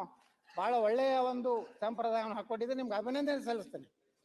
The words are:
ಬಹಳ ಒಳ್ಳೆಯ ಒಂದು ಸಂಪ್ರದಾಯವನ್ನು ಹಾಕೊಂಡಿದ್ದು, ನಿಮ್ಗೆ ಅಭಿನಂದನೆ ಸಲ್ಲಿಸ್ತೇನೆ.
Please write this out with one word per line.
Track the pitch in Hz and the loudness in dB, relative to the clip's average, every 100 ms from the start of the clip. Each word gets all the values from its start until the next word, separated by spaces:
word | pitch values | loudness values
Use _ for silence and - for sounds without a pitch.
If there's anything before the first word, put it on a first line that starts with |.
| 180 - _ _ _ 175 | -6 -12 _ _ _ -2
ಬಹಳ | 208 | 0
ಒಳ್ಳೆಯ | 240 214 240 269 262 | 4 4 4 4 4
ಒಂದು | 254 254 247 233 233 - | 2 0 0 -2 -4 -4
ಸಂಪ್ರದಾಯವನ್ನು | 214 233 226 226 220 214 | -4 0 0 0 -2 -4
ಹಾಕೊಂಡಿದ್ದು, | 208 226 240 | -4 -4 -2
ನಿಮ್ಗೆ | 262 247 | -2 -2
ಅಭಿನಂದನೆ | 202 226 277 285 277 | -2 -2 0 0 0
ಸಲ್ಲಿಸ್ತೇನೆ. | 220 233 180 143 131 _ _ _ | -2 -4 -6 -14 -16 _ _ _